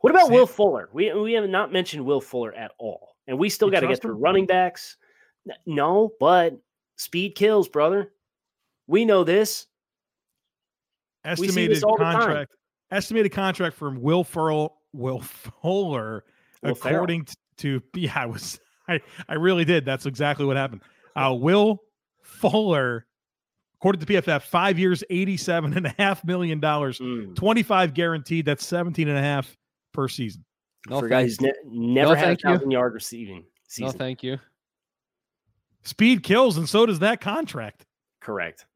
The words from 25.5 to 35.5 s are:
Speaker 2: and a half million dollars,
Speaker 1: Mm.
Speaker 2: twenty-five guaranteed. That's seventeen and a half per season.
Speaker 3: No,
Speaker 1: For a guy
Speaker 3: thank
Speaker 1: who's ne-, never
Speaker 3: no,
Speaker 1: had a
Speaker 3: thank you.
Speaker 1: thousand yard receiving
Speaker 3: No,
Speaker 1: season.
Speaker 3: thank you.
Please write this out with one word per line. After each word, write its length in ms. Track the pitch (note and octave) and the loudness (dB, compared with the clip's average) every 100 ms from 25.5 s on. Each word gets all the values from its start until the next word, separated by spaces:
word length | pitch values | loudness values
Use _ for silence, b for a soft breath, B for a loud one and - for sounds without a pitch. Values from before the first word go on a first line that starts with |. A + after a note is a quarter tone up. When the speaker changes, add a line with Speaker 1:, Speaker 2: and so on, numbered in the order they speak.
| E3+ D3+ F#3 | -2 0 -2
Speaker 2:
and 100 | D#3+ | -4
a 80 | - | 0
half 280 | G3 F#3+ | 0 0
million 340 | E3+ F3+ E3+ D#3 | -4 -4 -2 -2
dollars, 400 | D3+ D3 C#3 A#2+ | 0 0 -2 -6
Speaker 1:
Mm. 380 | B2+ A#2+ G2 F2+ | -8 -8 -8 -2
Speaker 2:
twenty-five 580 | G3 A3+ G3+ F#3+ F3+ | 0 2 2 2 2
guaranteed. 500 | C#3 E3+ D#3+ C3+ E3 D3 | 0 -2 -2 -4 -2 -2
That's 200 | C#3+ - | -2 -4
seventeen 400 | F3 F3 E3 D3+ | -4 -4 -2 -2
and 80 | C#3+ | 0
a 40 | |
half 340 | C#3+ C#3+ C3+ _ _ _ _ | 0 -2 -6 _ _ _ _
per 160 | - C3+ | -6 -4
season. 360 | - A2+ - _ _ _ _ - | -4 -10 -10 _ _ _ _ -8
Speaker 3:
No, 100 | C3 | -6
Speaker 1:
For 80 | A#2 | 0
a 20 | |
guy 80 | B2+ | 2
Speaker 3:
thank 100 | B2+ | 2
Speaker 1:
who's 120 | G#2+ | 0
ne-, 120 | C3+ C3+ D3 A#2 A#2 | -2 -2 -10 -4 0
never 220 | B2+ D3 | 4 4
Speaker 3:
no, 0 | D#3 | 4
Speaker 1:
had 80 | |
a 20 | E3 | 0
Speaker 3:
thank 120 | F3 | 2
you. 80 | C#3+ | 2
Speaker 1:
thousand 200 | C#3 C#3 | 0 2
yard 220 | C3 B2 | 0 0
receiving 420 | A2 - A#2 G#2+ F2+ | -4 -14 -12 -14 -16
Speaker 3:
No, 60 | F2+ _ _ | -20 _ _
Speaker 1:
season. 300 | - B2+ B2 | -10 -8 -8
Speaker 3:
thank 240 | B2+ B2+ | -10 -8
you. 140 | B2+ C3+ _ _ _ _ _ _ _ _ _ _ _ | -8 -10 _ _ _ _ _ _ _ _ _ _ _